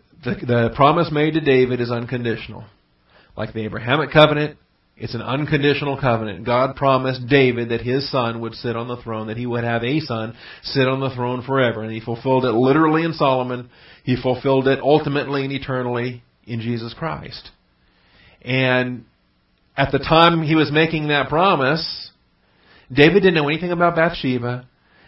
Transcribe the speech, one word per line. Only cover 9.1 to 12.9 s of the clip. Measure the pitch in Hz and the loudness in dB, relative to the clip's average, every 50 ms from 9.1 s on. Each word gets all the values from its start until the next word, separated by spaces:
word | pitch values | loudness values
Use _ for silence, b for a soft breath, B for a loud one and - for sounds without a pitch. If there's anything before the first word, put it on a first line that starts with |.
| 113 110 110 107 | -8 -8 -6 -8
that | 107 | -8
he | 120 123 | -6 -6
would | 123 120 117 117 | -4 -4 -2 -2
have | 117 117 113 117 | -2 -2 -2 -2
a | 123 147 156 | -2 -2 -2
son | 156 - 117 110 110 113 117 B B B B B | -2 -4 -6 -6 -6 -8 -12 B B B B B
sit | B - - 139 127 131 | B -4 0 0 2 2
on | 135 135 | 0 0
the | 135 131 | -2 -4
throne | - 123 120 123 127 127 | -4 -4 -4 -4 -4 -6
forever. | 120 131 135 135 127 117 107 107 | -4 -2 0 2 2 2 0 -2
And | 110 110 | -6 -8
he | 110 113 | -8 -8
fulfilled | - 120 113 117 - 135 131 131 127 | -8 -8 -8 -4 0 2 2 2 2
it | 127 | 2
literally | 110 117 127 131 139 160 160 156 | 2 4 4 4 4 4 4 4